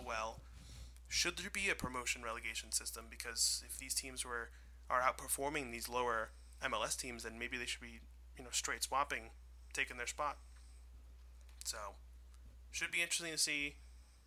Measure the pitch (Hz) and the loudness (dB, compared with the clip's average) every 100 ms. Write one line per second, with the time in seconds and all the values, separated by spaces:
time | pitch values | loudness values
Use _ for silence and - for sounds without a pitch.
0 | 123 113 113 113 - - - - - - | -2 0 0 -2 -12 -14 -12 -10 -10 -12
1 | - - 175 180 190 208 196 170 127 127 | 0 4 4 2 -2 2 4 4 2 0
2 | 120 127 117 117 117 110 117 110 113 117 | 2 0 0 -2 -2 -4 0 0 0 -6
3 | 113 - 120 117 - - 120 - 135 - | -8 -4 -2 4 4 4 0 -6 0 0
4 | 135 127 127 120 113 - - - - 127 | 0 -4 -2 -2 -2 -8 -16 -16 4 8
5 | 127 - 135 - 139 151 127 117 117 123 | 8 6 0 2 2 2 0 -2 0 4
6 | 123 113 110 - - - 135 113 110 - | 6 4 2 -4 -14 -2 2 4 4 2
7 | 131 117 113 113 120 123 120 - 120 113 | 0 -4 -4 -2 -2 0 0 -2 -4 -10
8 | - - - - 123 - - 117 - 135 | -14 -16 -16 -12 -2 0 2 0 4 4
9 | 143 127 110 - - - - - 135 123 | 6 2 -2 -12 -16 -16 -6 0 0 2
10 | 120 - 147 - - - - - - - | -2 0 0 0 -10 -16 -16 -16 -16 -16
11 | - - - - - - - 113 101 101 | -16 -16 -16 -16 -16 -6 -4 -2 -4 -8
12 | - - - - - - - - 170 175 | -14 -16 -16 -16 -16 -16 -6 -2 2 4
13 | 170 - 170 151 - 147 143 147 - - | 4 4 2 4 4 4 2 -2 -12 -16
14 | - - | -18 -20